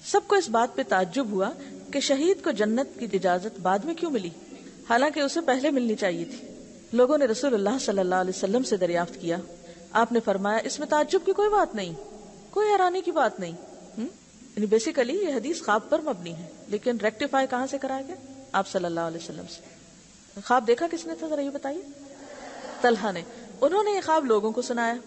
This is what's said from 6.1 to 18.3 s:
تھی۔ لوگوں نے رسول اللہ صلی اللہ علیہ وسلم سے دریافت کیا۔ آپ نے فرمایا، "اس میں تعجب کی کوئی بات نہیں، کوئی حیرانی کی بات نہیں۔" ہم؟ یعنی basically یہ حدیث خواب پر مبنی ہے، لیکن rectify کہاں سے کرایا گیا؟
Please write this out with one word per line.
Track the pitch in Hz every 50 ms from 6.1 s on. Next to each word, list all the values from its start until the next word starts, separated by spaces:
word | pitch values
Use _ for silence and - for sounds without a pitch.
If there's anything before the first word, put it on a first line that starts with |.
| 175 170 170
تھی۔ | - - - - - - - - - - - - - -
لوگوں | 233 247 254 302 302
نے | 285
رسول | 240 220 214 - 285 247
اللہ | 214 196 202 240 269
صلی | 262 - 214 196
اللہ | 190 180 185
علیہ | 185 185 185 185 -
وسلم | - 190 196 247 262
سے | - 220 196
دریافت | 180 175 175 170 175 170 - -
کیا۔ | - 165 165 180 185 - - - - - - - - -
آپ | - 208 233 233
نے | 240 233
فرمایا، | 220 - 196 196 196 202 208 226
"اس | - - - -
میں | 294 -
تعجب | 311 302 302 294 - 381 -
کی | 381
کوئی | 381 381 403 427
بات | 415 415 349 - -
نہیں، | 220 190 175 165 - - - - - - - - - - -
کوئی | - 392 427 427
حیرانی | 415 392 370 359 349 370
کی | 359 339
بات | 311 320 269 214 - -
نہیں۔" | 185 170 165 - - - - - - - - -
ہم؟ | 220 339 - - - - - - - - -
یعنی | - 208 208 208
basically | 226 226 320 311 - 247 233 285 392 415 339
یہ | 277
حدیث | 254 202 269 339 -
خواب | - - 208 220 - -
پر | - 320
مبنی | 311 311 247 175 175 170 170
ہے، | 160 175 - - - - -
لیکن | 202 208 - 247 240 226 202
rectify | 214 220 - 294 277 - 269 269 262
کہاں | 262 247 254 269
سے | 277 269
کرایا | - 262 262 269 269 269
گیا؟ | 381 - - -